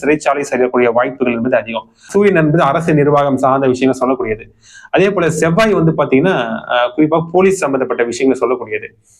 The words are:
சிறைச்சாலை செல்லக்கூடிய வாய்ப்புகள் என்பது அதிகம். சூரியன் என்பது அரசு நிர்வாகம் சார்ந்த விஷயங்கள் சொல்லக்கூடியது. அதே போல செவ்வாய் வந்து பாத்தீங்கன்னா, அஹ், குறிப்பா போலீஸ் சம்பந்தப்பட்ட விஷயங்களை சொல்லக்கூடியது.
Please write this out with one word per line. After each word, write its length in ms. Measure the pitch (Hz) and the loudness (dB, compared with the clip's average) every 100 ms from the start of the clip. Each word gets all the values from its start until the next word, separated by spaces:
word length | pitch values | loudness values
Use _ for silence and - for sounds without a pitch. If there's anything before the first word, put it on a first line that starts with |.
சிறைச்சாலை 380 | 135 156 147 143 | 0 0 0 -2
செல்லக்கூடிய 500 | 139 127 127 127 120 | -2 -2 0 2 2
வாய்ப்புகள் 420 | 117 131 131 123 | 2 -2 -2 -2
என்பது 240 | 117 127 123 | -2 0 -2
அதிகம். 320 | 110 113 - | -2 -8 -12
சூரியன் 520 | _ - 196 208 170 | _ -4 0 2 2
என்பது 180 | 151 156 | 2 2
அரசு 320 | 143 160 170 | 2 0 0
நிர்வாகம் 420 | 151 143 143 143 131 | 2 4 2 2 0
சார்ந்த 300 | 135 135 135 | 0 2 0
விஷயங்கள் 420 | 123 131 123 127 | 0 0 0 -2
சொல்லக்கூடியது. 480 | 131 113 107 - _ _ - - | -2 -4 -8 -10 _ _ -20 -4
அதே 200 | 151 196 | 0 0
போல 200 | 175 160 | 0 -2
செவ்வாய் 420 | 160 160 170 220 | 0 0 2 2
வந்து 200 | 180 160 151 | 2 0 0
பாத்தீங்கன்னா, 640 | 143 135 185 156 113 113 - | 0 2 2 0 -4 -6 -4
அஹ், 240 | 123 123 - | -2 0 0
குறிப்பா 300 | 151 165 165 | 0 0 0
போலீஸ் 260 | 180 190 190 | 2 2 2
சம்பந்தப்பட்ட 460 | 147 127 127 120 | -2 -2 -2 -2
விஷயங்களை 440 | 117 113 131 127 131 | -4 -2 0 0 -2
சொல்லக்கூடியது. 540 | 123 107 107 - _ _ | -4 -6 -10 -10 _ _